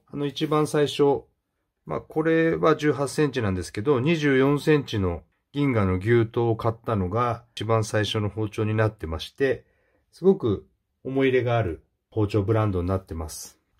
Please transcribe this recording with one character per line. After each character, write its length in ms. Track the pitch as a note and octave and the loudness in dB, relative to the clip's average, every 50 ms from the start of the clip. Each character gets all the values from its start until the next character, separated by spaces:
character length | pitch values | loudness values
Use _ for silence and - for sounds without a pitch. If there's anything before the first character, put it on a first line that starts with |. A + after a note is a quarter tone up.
| _ _ | _ _
あ 60 | - | -8
の、 80 | C#3+ C#3+ | -6 -6
一 220 | C#3+ C#3 - D#3 | -6 -4 -4 -4
番 180 | C#3+ D#3 D3+ D3+ | 0 0 0 0
最 220 | D3 - D3+ D3 | 2 2 0 0
初、 380 | C3+ - - D3 C#3+ C#3 - - _ _ _ _ _ _ _ _ _ _ _ _ | 0 2 2 2 2 2 0 -4 _ _ _ _ _ _ _ _ _ _ _ _
ま 120 | D#3 D#3 | -10 -10
あ、 40 | - | -10
こ 220 | - - - D#3 D#3+ | -10 -6 -4 -2 0
れ 320 | E3 D#3+ D#3+ E3 E3 D#3+ | 2 2 2 2 2 0
は 200 | D#3+ E3+ D#3+ D3+ | 2 2 2 2
十 180 | D#3 D3 D3+ C3 | 4 2 0 0
八 140 | B2+ C#3+ | 0 -4
セ 200 | B2+ - - D3+ | -4 0 0 0
ン 40 | C#3 | 0
チ 120 | B2 C3 A2 | 0 -2 -2
な 80 | G2 | 0
ん 20 | F#2 | -2
で 80 | F2+ | -2
す 100 | E2+ - | -4 -6
け 120 | - G#2+ G#2 | -8 -4 0
ど、 160 | D3 C#3+ A#2+ | 0 0 2
二 180 | B2 D#3+ F3 | 2 0 0
十 220 | D#3 D3 C#3+ C3+ C3 | 2 2 2 4 4
四 200 | C3+ C#3 D3 C#3 | 4 2 2 2
セ 160 | - D#3+ D3+ | 2 2 2
ン 100 | C#3+ C3 | 2 2
チ 120 | - A#2 | -2 -4
の 240 | G#2 F#2+ F2+ E2+ D#2+ - _ _ _ _ _ - | -2 -2 -2 -2 -4 -10 _ _ _ _ _ -4
銀 180 | C#3+ C#3+ C#3 | -2 0 2
河 140 | A#2+ A2 G2 | 2 2 2
の 120 | F#2 F#2 | 2 0
牛 280 | F#2 F#2 A2+ A#2+ A#2 A2+ | 0 2 2 4 4 2
刀 220 | A2+ - B2 A#2 | 0 0 -2 0
を 80 | A#2 A2+ | 0 0
買 160 | - - A#2 | 0 -2 -4
っ 40 | A2+ - _ | -4 -4 _
た 120 | - A2+ | -4 -2
の 120 | G2+ F#2 | -2 -2
が 360 | F2 G2 A#2 B2 A#2+ A2+ - - _ _ | -2 -2 -2 -2 -2 -2 -6 -8 _ _
一 100 | - A2 | -8 -2
番 200 | A2 A2+ A2 G#2+ | 0 0 0 0
最 220 | - - G#2+ G#2 | 0 -2 -2 -2
初 140 | - - A2 | 0 -2 -2
の 80 | G#2 | -4
包 220 | G2 - A2 A2 G#2 | -4 -4 -4 -6 -6
丁 160 | - - G#2+ | -4 -4 -2
に 80 | G#2+ G#2+ | -2 0
な 140 | A2 A2 | 0 0
っ 40 | A2 | 0
て 140 | A2 - - | -2 -4 -8
ま 140 | D#2+ D#2+ D#2 | -8 -8 -8
し 100 | - - | -10 -12
て、 360 | - - C#3 C3 - - - _ _ _ _ _ _ _ _ _ | -4 -2 0 0 0 -4 -8 _ _ _ _ _ _ _ _ _
す 120 | _ - E3 | _ 0 2
ご 120 | F#3+ F#3+ | 2 2
く 300 | - C3+ A2+ F#2+ - - _ _ _ _ _ _ _ - | 4 0 -2 -2 -2 -6 _ _ _ _ _ _ _ -12
思 220 | C3 C3+ C3+ C3+ | -4 0 2 2
い 40 | C3+ | 4
入 80 | B2 | 2
れ 60 | B2+ A#2 | 2 2
が 160 | B2 A#2+ A#2 | 2 0 0
あ 40 | G#2+ | 0
る 200 | F2+ D#2+ - _ _ _ _ _ _ | -2 -4 -8 _ _ _ _ _ _
包 160 | - A2 G#2 | -2 -2 -2
丁 160 | G2+ - G#2+ | 0 0 0
ブ 120 | F#2+ G#2 A2 | 0 2 0
ラ 120 | A2 G#2+ | 0 0
ン 60 | G#2 | 0
ド 100 | F#2+ F2+ | -2 -2
に 60 | F2 | -2
な 80 | F2+ F#2+ | -2 -2
っ 100 | F#2+ - | -4 -4
て 80 | - E2 | -8 -10
ま 160 | D#2+ D#2 D2+ | -10 -10 -10
す。 300 | - - - - - _ _ _ _ | -12 -16 -16 -18 -20 _ _ _ _